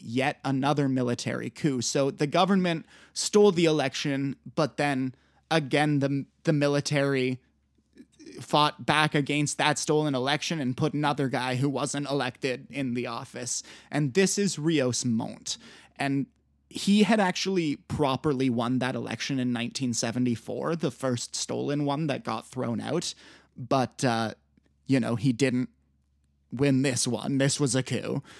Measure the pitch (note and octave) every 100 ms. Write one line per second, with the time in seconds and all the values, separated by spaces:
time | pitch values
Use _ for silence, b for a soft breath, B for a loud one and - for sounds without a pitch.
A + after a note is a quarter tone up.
0 | A2 A#2+ C3+ - C#3 C3+ C#3 D3 C#3 C3
1 | B2 A#2+ B2+ B2 A#2+ - D#3+ B2+ - C#3+
2 | C#3 - D3 E3 F#3 G3 F3+ D#3+ - B
3 | B - - G#3+ G#3 E3+ E3 D#3 C3+ -
4 | D3+ C3+ C#3 C#3 - - C#3+ - C#3+ C3
5 | C3 - b b b D#3+ C3+ D3 D3+ C#3+
6 | C#3 C#3 C3+ _ - D3+ C#3+ C#3+ C#3+ D3
7 | C#3 C3+ B2+ B2+ _ _ _ _ _ -
8 | - _ - - - D3+ D3 - B2+ D3+
9 | D3+ D#3 C#3 D3 D3 - D3 D3 - D3+
10 | D3+ C3 C3 D3 - E3 B2+ B2+ D3+ D3
11 | D3 D3 C3+ B2+ B2+ B2+ C#3 C3 C#3 C#3+
12 | C#3+ C#3 B2+ - C#3 B2 - C#3 C3+ B2
13 | B2 A#2+ C3+ - B2 - - B B C#3+
14 | D3 D3+ F#3+ - G3+ D3+ D3+ D#3 B2+ A#2
15 | B2+ A2+ A2+ - - - B B B -
16 | C#3 C#3 C3 _ _ _ _ - - G3+
17 | G#3 A3+ F#3 - F#3+ F#3+ D#3+ - - -
18 | C#3+ C3 D#3 C3 C3+ A#2 A#2+ B2+ B2 B2
19 | A#2 - - C3+ B2 A#2+ A#2 - B2+ A#2
20 | A#2+ A#2+ B2 A2+ - A2+ C#3+ E3 D#3 -
21 | C3 A#2+ - - - A#2+ C3 D3 C#3+ C#3
22 | D#3+ A#2+ A#2+ A2+ - B2+ B2 A2 A2 D#3
23 | - - B B B - B2+ C3+ A#2+ -
24 | C3+ A2+ A2 - _ _ _ _ - C3+
25 | A2+ A2+ C3+ A#2 C3+ B2 B2+ _ _ _
26 | _ _ _ _ _ B2 C#3+ C3 C#3 A#2+
27 | - A2+ - C#3 C#3 - C#3+ C3 B2 B2
28 | - C#3+ - B